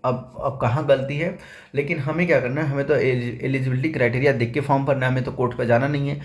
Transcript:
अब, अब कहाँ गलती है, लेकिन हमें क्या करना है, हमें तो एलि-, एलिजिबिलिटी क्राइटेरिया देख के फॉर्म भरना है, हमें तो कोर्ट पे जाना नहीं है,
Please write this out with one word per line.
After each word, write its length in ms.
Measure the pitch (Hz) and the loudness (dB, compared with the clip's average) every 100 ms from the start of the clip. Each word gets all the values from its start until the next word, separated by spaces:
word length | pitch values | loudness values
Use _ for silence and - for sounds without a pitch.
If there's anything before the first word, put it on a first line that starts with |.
अब, 340 | 127 123 - - | -2 -4 -8 -8
अब 160 | 139 127 | -6 -2
कहाँ 240 | 123 135 147 | 0 0 2
गलती 320 | 135 120 143 | 2 2 -4
है, 200 | 170 196 - - - | -4 -6 -16 -20 -6
लेकिन 240 | 135 143 160 | -4 -2 -4
हमें 280 | 135 156 175 | -2 0 4
क्या 140 | 143 | 2
करना 200 | 123 139 | 2 -2
है, 80 | 156 | -2
हमें 180 | 139 135 | -2 2
तो 80 | |
एलि-, 480 | 139 120 127 120 123 | 2 2 0 -2 -6
एलिजिबिलिटी 460 | 131 135 131 127 156 | -2 -2 0 0 -2
क्राइटेरिया 440 | 147 120 123 143 | 0 0 4 2
देख 220 | 120 117 | 2 0
के 60 | 147 | -2
फॉर्म 240 | - 139 | 0 2
भरना 220 | 139 127 127 | 2 0 2
है, 60 | |
हमें 120 | 127 | 0
तो 80 | 123 | -2
कोर्ट 240 | 123 120 120 | -2 -2 0
पे 100 | 117 | 2
जाना 220 | 120 139 | 4 2
नहीं 200 | 143 139 | -2 -2
है, 120 | 143 | -6